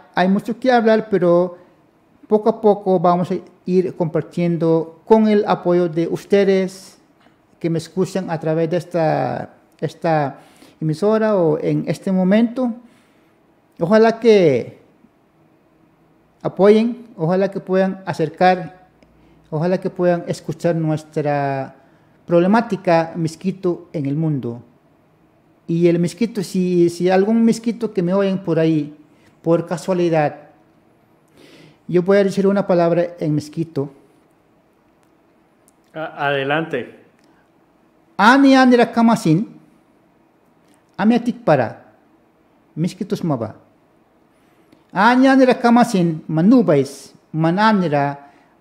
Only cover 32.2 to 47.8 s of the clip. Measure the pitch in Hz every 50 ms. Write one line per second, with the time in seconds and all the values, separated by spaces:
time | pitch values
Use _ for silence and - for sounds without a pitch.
32.2 | 196 190 190 196 190 190 196 202 196 196 180 175 170 170 170 170 170 - - -
33.2 | 170 151 151 147 147 - - 165 160 160 - 139 139 143 - _ _ _ _ _
34.2 | _ _ _ _ _ _ _ _ _ _ _ _ _ _ _ _ _ _ _ _
35.2 | _ _ _ _ _ _ _ _ _ _ _ _ _ _ - 160 156 - - 165
36.2 | 147 139 143 139 135 139 147 160 165 165 147 123 110 - - - _ _ _ _
37.2 | _ _ _ _ _ _ _ _ _ _ _ _ _ _ _ _ _ _ _ -
38.2 | 196 226 262 277 277 269 269 262 262 254 254 240 226 233 - 233 226 233 220 -
39.2 | - 170 156 180 233 - - - - _ _ _ _ _ _ _ _ _ _ _
40.2 | _ _ _ _ _ _ _ _ _ _ _ _ _ _ _ - 196 220 240 226
41.2 | 240 247 - - - 180 151 131 113 104 - - - _ _ _ _ _ _ _
42.2 | _ _ _ _ _ _ _ _ _ _ _ 156 170 175 - - 202 196 208 -
43.2 | - 165 139 117 110 104 - - _ _ _ _ _ _ _ _ _ _ _ _
44.2 | _ _ _ _ _ _ _ _ _ _ _ _ _ _ - 180 202 226 247 254
45.2 | 262 269 269 262 262 247 233 247 - 240 233 247 240 240 - 185 170 165 156 160
46.2 | - - 156 160 170 214 262 247 185 175 151 139 131 - - - - - - _
47.2 | _ _ - 156 160 165 175 202 214 220 214 196